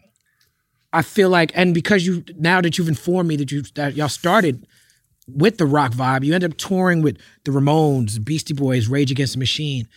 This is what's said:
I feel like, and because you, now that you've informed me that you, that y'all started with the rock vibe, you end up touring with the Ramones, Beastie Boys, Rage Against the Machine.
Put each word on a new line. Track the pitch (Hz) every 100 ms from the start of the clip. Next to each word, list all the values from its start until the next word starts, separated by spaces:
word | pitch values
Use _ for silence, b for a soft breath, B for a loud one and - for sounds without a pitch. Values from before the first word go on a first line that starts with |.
| _ _ _ _ _ _ _ _ _
I | 165
feel | - - 190
like, | 180 160 -
and | 185
because | 170 - 208 175
you, | 175 - 151
now | 160 185
that | 175 -
you've | 165
informed | 151 - 180 170
me | 151
that | 139
you, | 143 139 -
that | 143 131
y'all | 147
started | - 175 208 175 127 - b b b b _ -
with | 131 190 226
the | 151
rock | 147 135
vibe, | 117 127 131
you | 139 175
end |
up | 175 147
touring | - 190 185 170
with | 151 - b b
the | -
Ramones, | 139 139 156 156 135 113 110
Beastie | 107 156 -
Boys, | 143 135 127 110
Rage | 139 135
Against | 131 135
the | 131
Machine. | 127 - 151 135 113